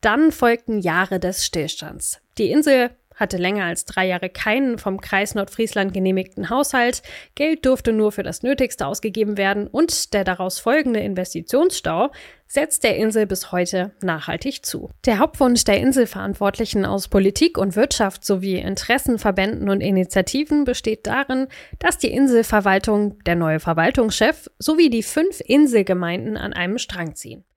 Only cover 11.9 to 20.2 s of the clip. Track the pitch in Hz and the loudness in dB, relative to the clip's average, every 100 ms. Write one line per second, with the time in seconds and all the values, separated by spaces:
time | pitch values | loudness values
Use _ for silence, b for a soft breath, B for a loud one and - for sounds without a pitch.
11.9 | 165 262 B B B _ - 311 - 233 | 0 -2 B B B _ -2 0 0 0
12.9 | - 220 214 208 190 - 180 175 190 185 | 2 0 2 0 -2 -4 -2 0 -2 -4
13.9 | - 185 160 - 165 269 269 - - - | -4 -4 -4 -6 -6 -6 -8 -8 -8 -10
14.9 | - - 208 311 - 262 240 - 202 254 | -4 0 2 2 2 4 4 4 4 4
15.9 | 269 233 196 196 196 202 - 226 214 196 | 2 0 -2 -8 -2 -2 -2 -2 -2 0
16.9 | 196 - 202 190 196 330 339 196 180 277 | -2 0 2 2 2 0 2 -2 0 0
17.9 | - 202 - - 196 190 185 - 196 - | 2 -2 -2 -2 -2 0 -4 -4 -8 -2
18.9 | 247 - 226 214 190 190 226 196 196 - | 0 0 0 0 0 0 -2 0 0 2
19.9 | 190 180 - | 0 2 0